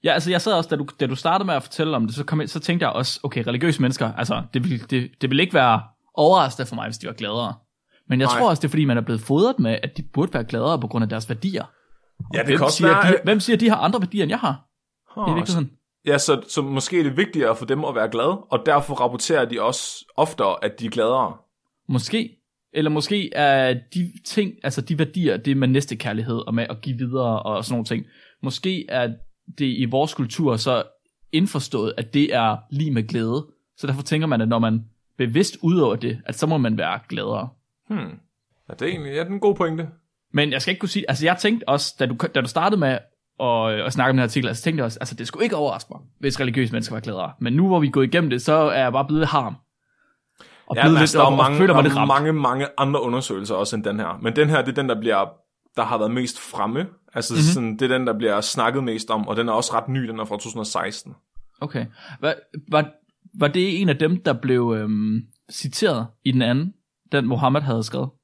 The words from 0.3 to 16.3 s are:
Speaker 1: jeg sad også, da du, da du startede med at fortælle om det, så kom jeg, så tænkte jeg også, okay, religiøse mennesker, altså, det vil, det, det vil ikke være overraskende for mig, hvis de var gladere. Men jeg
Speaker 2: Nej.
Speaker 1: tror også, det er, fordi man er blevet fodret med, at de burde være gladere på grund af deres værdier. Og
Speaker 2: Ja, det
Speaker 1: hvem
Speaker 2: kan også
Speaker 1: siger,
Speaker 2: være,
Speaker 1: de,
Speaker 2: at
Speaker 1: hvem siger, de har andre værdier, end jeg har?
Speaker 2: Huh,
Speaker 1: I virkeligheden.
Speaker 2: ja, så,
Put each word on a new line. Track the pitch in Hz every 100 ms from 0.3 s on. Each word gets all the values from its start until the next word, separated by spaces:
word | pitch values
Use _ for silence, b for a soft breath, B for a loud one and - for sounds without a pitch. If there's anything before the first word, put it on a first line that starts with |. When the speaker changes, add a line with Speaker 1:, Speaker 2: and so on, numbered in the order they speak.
Speaker 1:
jeg | 180
sad | 220
også, | 185 165
da | 151
du, | 143 -
da | 135
du | 131
startede | 165 185 196
med | 147
at |
fortælle | - - 160 139
om | 110
det, | 123
så |
kom | 139 156
jeg, | 147
så | 160
tænkte | - 175 151
jeg | -
også, | 131 -
okay, | 143 - 117
religiøse | 123 165 151
mennesker, | 127 135 113
altså, | 107 120 113 -
det | -
vil, | 147 123 -
det, | 131 127 _
det | 131
vil | 135
ikke | 185
være | 165 123 113 - _ _
overraskende | - 151 185 135 117 123
for | 113
mig, | 107
hvis | 117
de | 120
var |
gladere. | 113 107 110 117 - _ _ _ _ _
Men | 127
jeg | 135
Speaker 2:
Nej. | 120
Speaker 1:
tror | 240
også, | 156
det | 147
er, |
fordi | 156 143
man | 120
er |
blevet | 113 113
fodret | 113 143 226 262
med, | 117 113
at | 143 -
de | -
burde | - 175
være | 156
gladere | 113 120 131 165
på | 113
grund | 120
af | 110
deres | 113 110
værdier. | 113 185 175
Og | - _ _ - _ _ -
Speaker 2:
Ja, | -
det | 120
Speaker 1:
hvem | 160
Speaker 2:
kan | 135
også | -
Speaker 1:
siger, | 170
Speaker 2:
være, | 196 185
Speaker 1:
de, | 185
Speaker 2:
at |
Speaker 1:
hvem | 165 214
siger, | 185 220
de | 226
har | 214
andre | 165 233
værdier, | - 208
end | 160
jeg | 208
har? | 185 135 _ _ _ _ _ -
Speaker 2:
Huh, | 196
Speaker 1:
I |
virkeligheden. | 165 170 175 139 _ _ _ -
Speaker 2:
ja, | 143
så, | -